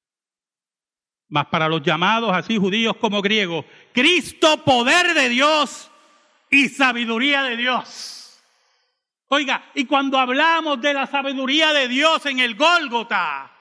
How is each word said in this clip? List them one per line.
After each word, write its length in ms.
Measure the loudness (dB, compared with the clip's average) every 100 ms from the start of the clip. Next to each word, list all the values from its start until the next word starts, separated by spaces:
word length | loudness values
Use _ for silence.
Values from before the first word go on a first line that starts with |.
| _ _ _ _ _ _ _ _ _ _ _ _ _
"Mas 140 | -2 0
para 200 | 0 0
los 140 | 0
llamados, 540 | 0 0 2 0 0 -2
así 220 | -2 -2
judíos 400 | 0 0 -2 -2
como 240 | -2 -2
griegos, 440 | 0 0 -2 -6 -10 -18 -8
Cristo 680 | 0 2 2 -2 0 2 2
poder 500 | 2 2 4 2 2
de 160 | 2 0
Dios 600 | 2 2 2 0 -6 -20 _ _ _ _ _ _
y 180 | 2 2
sabiduría 760 | 2 0 0 -4 -2 0 0
de 140 | -2 -2
Dios". 880 | -2 -2 -6 -14 -16 -16 -20 -20 _ _ _ _ _ _ _ _ _
Oiga, 440 | -2 0 -4 -6 -6
y 100 | 0
cuando 320 | 0 2 0
hablamos 640 | 0 2 2 2 -2 -2
de 120 | -2
la 120 | -2 -2
sabiduría 680 | -4 -4 -6 -2 0 2
de 160 | 2 0
Dios 380 | 0 2 0 -2
en 140 | -2
el 160 | -2 0
Gólgota, 1000 | 2 2 0 -6 -4 -4 -4 -6 -12 _